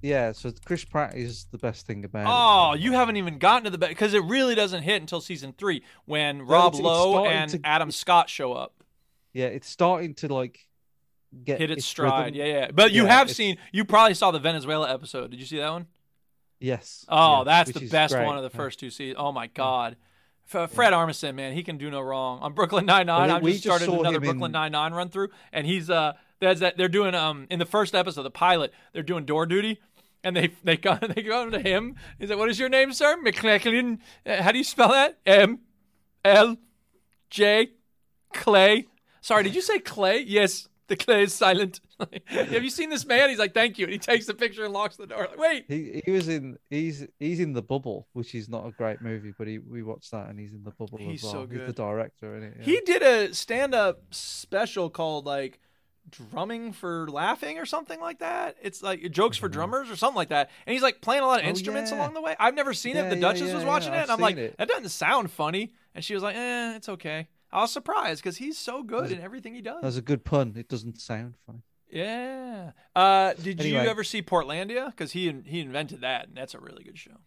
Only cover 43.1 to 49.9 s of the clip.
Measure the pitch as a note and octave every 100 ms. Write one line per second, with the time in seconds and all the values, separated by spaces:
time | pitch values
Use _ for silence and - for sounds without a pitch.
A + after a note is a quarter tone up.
43.1 | B3 C#4 A#3+ G#3 A3+ A#3 G#3 F3 G3+ -
44.1 | A#3 A3+ G#3 A#3 G3+ G#3+ G3 G#3 - G3+
45.1 | A3 F#3 - D#4+ D4 - D3 D3 - D#3
46.1 | F#3+ D#3+ D#3+ C3+ B2 _ D3 E3 C#3+ C#3+
47.1 | _ D3 E3+ F3 B2+ G#2+ C3+ C3+ G2 -
48.1 | B2 A#2 A#2+ G#2+ A2+ G#2+ A2 A2+ G#2 A2+
49.1 | A2 G#2 G2 G#2+ A2 A#2 A#2+ A2